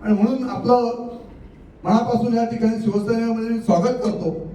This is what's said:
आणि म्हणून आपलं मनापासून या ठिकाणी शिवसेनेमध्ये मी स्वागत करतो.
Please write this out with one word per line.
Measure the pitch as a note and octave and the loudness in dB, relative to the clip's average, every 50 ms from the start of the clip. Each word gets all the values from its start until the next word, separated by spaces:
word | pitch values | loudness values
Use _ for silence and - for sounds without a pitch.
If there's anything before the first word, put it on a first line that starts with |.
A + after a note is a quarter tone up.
| - | 2
आणि | G#3+ G#3+ | 2 2
म्हणून | F#3+ G#3 A#3+ B3+ C4 - - | 4 4 2 0 -2 -4 -6
आपलं | - - - A#3 B3 B3 A#3+ A#3 A#3 - - - - - - - - - - - - - - - - - - | -6 -4 2 4 4 4 4 0 -2 -6 -8 -12 -12 -14 -16 -18 -18 -20 -20 -20 -20 -20 -20 -20 -20 -10 0
मनापासून | F3+ G3+ A3+ A#3+ A#3+ A#3+ G#3 G#3+ A#3 A#3 | 4 4 4 4 2 0 0 2 2 2
या | A#3 A#3 | 0 0
ठिकाणी | A3+ A#3 A3+ A3 A3 A3 G#3+ | 0 -2 0 0 0 0 0
शिवसेनेमध्ये | A3 G#3+ G3+ G#3 G#3 G#3+ A#3 A3+ A3+ A#3 A3+ A3+ A3 A3+ | -2 0 0 0 0 0 0 0 0 -2 -2 -2 -2 -2
मी | A#3 A3 | -4 -4
स्वागत | - - F3+ E3+ F#3 B3 B3+ B3 - | 0 2 2 2 4 2 0 0 -2
करतो. | G#3+ G3+ - F3 D#3+ D#3+ - - - - | -2 -2 -2 -4 -4 -6 -6 -10 -12 -14